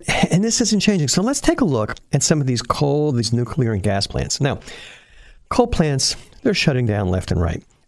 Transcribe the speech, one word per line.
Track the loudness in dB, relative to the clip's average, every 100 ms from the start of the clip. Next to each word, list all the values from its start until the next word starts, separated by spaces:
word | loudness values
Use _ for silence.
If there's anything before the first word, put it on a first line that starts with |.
| -6 -2 2
And | 2
this | 0 0
isn't | 0 2
changing. | 2 2 0
So | 0
let's | 0 0
take | 0 2
a | 2
look | 2 -2 -6 -4
at | -2
some | 2 2
of | 2
these | -2
coal, | -2 -2 0 2 0
these | 0 0
nuclear | 0 0 0 0
and | 0
gas | 0 0 -2
plants. | -4 -4 -2
Now, | -2 -2 -8 -18 -20 -20 -20 -20 -20 -20 -4
coal | 0 2
plants, | 2 2 0 -2 -4 -12 -6
they're | -2
shutting | 0 2 2 0
down | 0 0
left | 0 0
and | -2
right. | 0 -4 -10 _